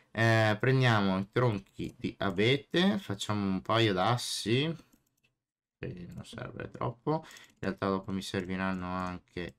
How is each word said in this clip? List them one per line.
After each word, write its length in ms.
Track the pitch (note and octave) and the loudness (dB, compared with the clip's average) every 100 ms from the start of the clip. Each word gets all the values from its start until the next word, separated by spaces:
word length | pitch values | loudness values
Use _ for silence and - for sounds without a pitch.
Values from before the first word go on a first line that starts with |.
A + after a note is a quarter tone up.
| _ | _
Eh, 440 | G#2+ A2+ A2+ A2 G#2 | 2 4 6 4 4
prendiamo 580 | B2 C3 B2+ A2 G2 F#2+ | 2 4 6 4 4 2
i 100 | G2 | 0
tronchi 600 | B2 B2+ G2+ - - E2+ - | 0 2 0 -6 -10 -10 -6
di 160 | D3+ - | -8 -4
abete, 800 | G2+ F2+ A2+ C#3+ - E3+ F#3+ G#3 | -4 2 2 2 0 2 2 2
facciamo 460 | - G2+ - G#2 | -4 -8 -2 -2
un 180 | G2 F#2+ | 0 -2
paio 300 | - A2 A2 | 0 2 4
d'assi, 800 | F#2 G2+ A#2+ - - G2+ B2 D#3 D#3+ - _ _ _ _ _ _ _ _ - | 4 2 2 -2 -4 0 0 0 -4 -12 _ _ _ _ _ _ _ _ -14
che 280 | F2+ F2+ F2 | -12 -12 -14
non 100 | - | -14
serve 460 | - - - - - | -14 -12 -12 -10 -12
troppo. 560 | - B2 - - D#3 - | -6 -6 -6 -4 -4 -4
In 320 | - - - | -20 -20 -8
realtà 300 | F#2+ F#2+ G2+ | -6 -2 0
dopo 240 | F#2+ F#2+ | 0 -2
mi 100 | F#2+ | -6
serviranno 640 | F#2 G2 F2+ F#2 F#2+ F#2+ F2+ | -4 -4 -4 -2 -2 -2 -4
anche 720 | F#2 F#2 F2 _ - - | -6 -6 -8 _ -8 -8